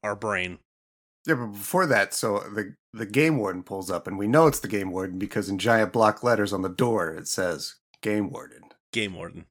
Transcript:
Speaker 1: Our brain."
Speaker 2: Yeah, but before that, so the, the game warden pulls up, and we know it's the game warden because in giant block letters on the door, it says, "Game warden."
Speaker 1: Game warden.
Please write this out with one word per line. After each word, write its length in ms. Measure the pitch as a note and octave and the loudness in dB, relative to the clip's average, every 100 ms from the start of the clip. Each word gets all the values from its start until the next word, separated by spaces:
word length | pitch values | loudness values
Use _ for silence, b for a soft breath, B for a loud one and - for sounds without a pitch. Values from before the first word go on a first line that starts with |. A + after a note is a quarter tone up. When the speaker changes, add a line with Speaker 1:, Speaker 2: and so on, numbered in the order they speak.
Speaker 1:
Our 120 | G#2+ G2+ | -4 -4
brain." 440 | G#2+ G2 F2+ F2 _ _ _ _ _ _ - | -2 -2 -2 -8 _ _ _ _ _ _ -2
Speaker 2:
Yeah, 100 | D3 | 0
but 120 | A#2 | 0
before 400 | G2+ G2 F3+ F3+ | -8 -2 0 4
that, 260 | A2+ G2 | 4 4
so 260 | - A#2 G2+ - | 0 0 0 -2
the, 220 | G#2 G2+ - _ | -6 -6 -10 _
the 140 | A2+ A2 | -10 -2
game 320 | A2+ D#3 D3 | 2 4 4
warden 240 | G2+ F2+ | 0 -4
pulls 260 | F2+ G2 F#2 | -6 -8 -4
up, 160 | F2 - | -4 -4
and 140 | F#2+ | -4
we 80 | G2+ | 2
know 180 | C#3 D#3+ | 6 6
it's 140 | - | 4
the 80 | - | -4
game 240 | G2+ F#2+ | -4 -2
warden 260 | F2+ F#2+ F#2 | -4 -6 -6
because 320 | G2+ - G2 | -4 -4 -2
in 80 | G2 | -2
giant 340 | G#2 A2+ G#2+ | 4 4 4
block 300 | A#2+ A2 G#2+ | 4 4 4
letters 320 | A#2+ A2+ G2+ | 2 2 2
on 80 | G2 | 0
the 80 | F#2 | -4
door, 400 | F2+ B2 G#2+ E2 | 0 0 2 0
it 180 | D#2+ - | -4 -6
says, 480 | - F#2 D#2 - - _ _ | -2 -2 -2 -8 -14 _ _
"Game 260 | G#2+ G#2+ G2 | -2 -2 -2
warden." 320 | - - - - _ _ | -6 -14 -20 -20 _ _
Speaker 1:
Game 220 | A#2 G#2 F2+ | -4 -4 -6
warden. 300 | F2 F2 F2 | -12 -14 -20